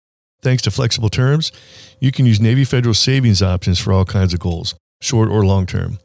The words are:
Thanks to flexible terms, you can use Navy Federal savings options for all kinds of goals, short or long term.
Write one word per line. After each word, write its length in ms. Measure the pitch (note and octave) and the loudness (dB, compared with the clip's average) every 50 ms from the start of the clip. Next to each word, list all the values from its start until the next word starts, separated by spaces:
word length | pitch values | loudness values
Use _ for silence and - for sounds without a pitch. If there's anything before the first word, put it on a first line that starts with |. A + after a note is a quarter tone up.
| _ _ _ _ _ _ _ _ | _ _ _ _ _ _ _ _
Thanks 200 | - C3 B2+ B2 | -2 -2 0 0
to 80 | - G#2 | -2 -2
flexible 380 | - - B2+ A2+ - - A2 G#2 | -2 -2 -2 -2 -2 -2 -4 -2
terms, 420 | - - B2+ C3+ D3 D#3+ D#3 - - - - - - - - - - - | 0 0 0 2 0 0 -2 -6 -10 -14 -20 -20 -20 -20 -20 -20 -8 -4
you 120 | C3 C3+ | -2 -2
can 120 | - - C3 | 0 2 2
use 160 | A#2+ A2 G#2 | 4 4 4
Navy 240 | A2+ A2 B2 C3+ C3+ | 2 2 2 2 0
Federal 300 | - B2+ B2 A#2+ A#2+ G#2 | 0 0 0 0 0 0
savings 480 | - - C3 C3 C3+ B2+ A#2 G2 F2 | 0 0 0 0 2 2 2 2 2
options 380 | G2 F2+ F#2 F2 - F#2+ F2 - | 2 0 0 0 -2 -2 -2 -2
for 120 | - G2 | 0 0
all 120 | F#2+ F#2+ F#2 | 2 2 0
kinds 280 | - - G2+ F#2+ F2 | 0 0 0 0 0
of 60 | F2 E2+ | -2 -2
goals, 380 | - F2 E2+ E2+ E2 - - - _ _ _ _ | -4 -4 -6 -6 -8 -10 -12 -14 _ _ _ _
short 280 | - - B2+ A2 A2 G#2 | -6 -2 0 0 0 2
or 160 | G2+ G#2+ G2 | 2 2 2
long 220 | F#2+ G2 G2 F#2 | 2 2 2 0
term. 320 | - - F#2 F2+ F2+ G2 - | -2 -4 -6 -6 -6 -8 -12